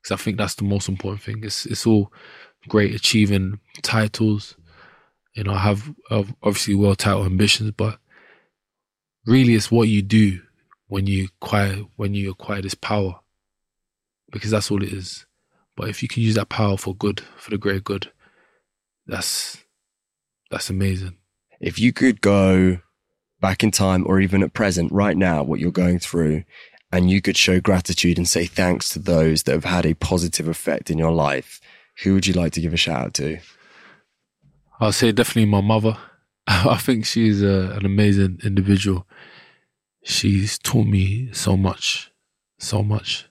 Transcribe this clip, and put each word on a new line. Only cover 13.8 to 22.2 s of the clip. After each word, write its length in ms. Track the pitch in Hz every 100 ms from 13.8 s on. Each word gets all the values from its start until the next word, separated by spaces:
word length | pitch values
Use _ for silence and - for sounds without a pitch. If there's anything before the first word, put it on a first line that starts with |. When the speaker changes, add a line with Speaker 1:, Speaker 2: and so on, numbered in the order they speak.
| _ _ _ _ _
Speaker 1:
because 180 | 104 104
that's 200 | 107 -
all 120 | 104
it 100 | 95
is. 340 | 95 90 - _ _ _ _ _ -
But 120 | 110
if 140 | -
you 60 | 123
can 140 | -
use 120 | 113
that 140 | 107 98
power 280 | - 104 98
for 180 | -
good, 260 | 95 104 101 - -
for 140 | -
the 80 | 101
greater 220 | 104 98
good, 300 | 98 98 - _ _ _ _ _ _ _ _ _ -
that's, 520 | 95 - - - - _ _ _ _ _ _ _ _ _
that's 200 | 82 -
amazing. 460 | 95 98 92 92 87 _ _ _ _
Speaker 2:
If 180 | - 85
you 140 | 117
could 280 | - 131 110